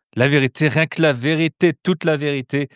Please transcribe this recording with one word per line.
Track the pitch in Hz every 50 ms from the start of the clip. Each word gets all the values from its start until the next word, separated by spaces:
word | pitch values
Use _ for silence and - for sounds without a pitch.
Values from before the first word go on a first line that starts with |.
| _ _ -
la | 110 123 139
vérité, | 147 147 131 127 - - 156 147
rien | 113 156 160
que | 156 - 156
la | 160 151 135
vérité, | 120 120 151 165 170 160 156 - - 180 170
toute | 151 - - 180 185 156 -
la | 165 156 139
vérité, | 147 147 143 139 127 - - 139 143 - _